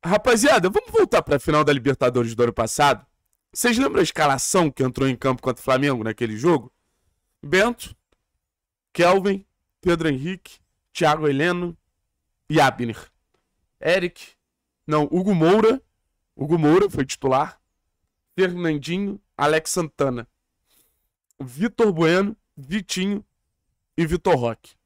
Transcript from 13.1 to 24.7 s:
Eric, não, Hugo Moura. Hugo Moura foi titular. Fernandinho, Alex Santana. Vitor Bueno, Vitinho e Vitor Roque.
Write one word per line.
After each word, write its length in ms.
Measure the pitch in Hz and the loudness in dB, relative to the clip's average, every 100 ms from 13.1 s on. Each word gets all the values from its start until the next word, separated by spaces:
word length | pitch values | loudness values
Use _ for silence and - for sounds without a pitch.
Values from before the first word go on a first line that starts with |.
| _ _ _ _ _ _ _ | _ _ _ _ _ _ _
Eric, 540 | - 180 175 _ - _ _ _ _ _ - | -2 -2 -2 _ -20 _ _ _ _ _ -4
não, 180 | 151 147 | -2 0
Hugo 280 | 175 185 | 0 0
Moura. 480 | 185 160 208 220 269 _ _ _ _ _ - | 2 4 4 4 0 _ _ _ _ _ -12
Hugo 240 | 143 170 | -2 0
Moura 300 | 147 170 202 | 4 4 2
foi 160 | - 135 | -2 -6
titular. 560 | - 135 131 160 - _ _ _ _ _ _ _ - | -4 -2 0 -2 -8 _ _ _ _ _ _ _ -4
Fernandinho, 840 | 185 175 170 151 143 175 202 202 _ - | -2 -2 -4 -4 -4 -6 -6 -8 _ -4
Alex 340 | 147 156 156 | 0 0 -2
Santana. 560 | - 160 _ 139 123 117 _ _ _ _ _ _ _ _ _ _ _ | -6 -6 _ -4 -4 -12 _ _ _ _ _ _ _ _ _ _ _
Vitor 540 | 135 127 226 - 220 | -18 -6 -6 0 0
Bueno, 420 | 165 165 180 202 220 _ - | 2 2 2 0 -6 _ -20
Vitinho 680 | 135 196 190 - 190 202 - _ _ _ _ _ _ - | -8 -8 -6 -6 -4 -6 -10 _ _ _ _ _ _ -6
e 100 | 165 | -4
Vitor 300 | 170 - 156 | -2 0 0
Roque. 400 | 120 113 - | 0 -6 -14